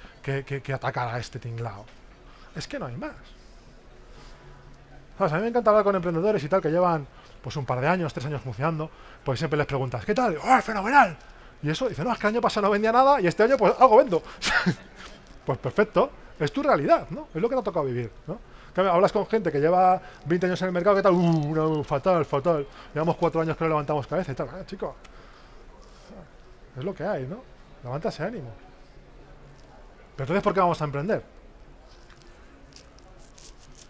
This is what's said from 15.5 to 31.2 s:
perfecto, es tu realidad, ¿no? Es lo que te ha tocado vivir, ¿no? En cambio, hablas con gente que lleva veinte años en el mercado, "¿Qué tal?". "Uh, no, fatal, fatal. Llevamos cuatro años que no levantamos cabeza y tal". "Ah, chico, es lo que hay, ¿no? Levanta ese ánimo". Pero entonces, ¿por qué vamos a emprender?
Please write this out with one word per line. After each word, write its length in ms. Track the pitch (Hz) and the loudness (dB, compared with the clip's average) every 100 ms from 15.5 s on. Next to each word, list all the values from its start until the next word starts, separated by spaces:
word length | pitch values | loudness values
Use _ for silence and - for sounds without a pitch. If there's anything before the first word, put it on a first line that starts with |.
| 131 | -6
perfecto, 520 | 127 - 208 - 269 - - - | -2 0 2 2 0 -2 -20 -4
es 120 | 147 | -2
tu 100 | - | 0
realidad, 460 | 285 196 143 330 165 | 2 2 4 2 2
¿no? 180 | 180 208 | -10 -10
Es 80 | 160 | -4
lo 80 | 226 | -2
que 60 | 262 | -2
te 40 | |
ha 40 | |
tocado 200 | 202 170 | -2 -2
vivir, 260 | 139 123 117 - - | -2 -4 -6 -10 -14
¿no? 80 | 208 - - - | -14 -14 -20 -8
En 40 | |
cambio, 200 | - 190 | -2 2
hablas 180 | 175 190 | 4 2
con 140 | 220 190 | 2 -2
gente 260 | 220 175 | -2 -2
que 80 | 143 | 0
lleva 400 | 147 180 185 185 - - | 2 4 4 2 -2 -14
veinte 220 | 143 175 180 | -4 -2 0
años 160 | 180 | -2
en 60 | 185 | -2
el 40 | |
mercado, 240 | 180 180 196 | 0 2 4
"¿Qué 60 | |
tal?". 100 | 196 | 4
"Uh, 420 | 180 170 165 147 | 4 4 4 2
no, 300 | 156 156 156 | 0 0 0
fatal, 400 | 143 147 190 175 | -2 -2 2 2
fatal. 420 | 151 143 139 160 139 - - | 2 0 0 0 -4 -12 -10
Llevamos 220 | 147 165 160 | -4 -2 0
cuatro 260 | 170 165 | 0 0
años 160 | 160 156 | -2 -2
que 60 | |
no 40 | 165 | -2
levantamos 380 | 156 143 151 123 | -2 -2 -4 -4
cabeza 260 | 156 175 | -4 -4
y 20 | |
tal". 140 | 131 139 | -6 -8
"Ah, 140 | 165 | -12
chico, 320 | - 196 175 131 - - - - - - - - - - - - 123 - - - - 131 | -14 -12 -12 -12 -20 -20 -20 -20 -20 -20 -20 -20 -20 -20 -20 -20 -20 -20 -20 -20 -20 -12
es 60 | |
lo 100 | 160 | -10
que 100 | - | -8
hay, 220 | 160 180 131 | -6 -6 -8
¿no? 160 | 208 269 - - - | -12 -16 -20 -20 -18
Levanta 280 | 123 135 208 | -12 -8 -6
ese 120 | - | -6
ánimo". 280 | 165 233 123 104 - - - - - - - - - - - - - - - - | -8 -10 -14 -16 -20 -20 -20 -20 -20 -20 -20 -20 -20 -20 -20 -20 -20 -20 -18 -10
Pero 80 | |
entonces, 180 | 135 190 | -4 -2
¿por 120 | 208 | 0
qué 60 | 180 | 2
vamos 200 | 180 165 | 2 0
a 40 | |
emprender? 380 | 147 139 165 190 | -2 -4 -4 -4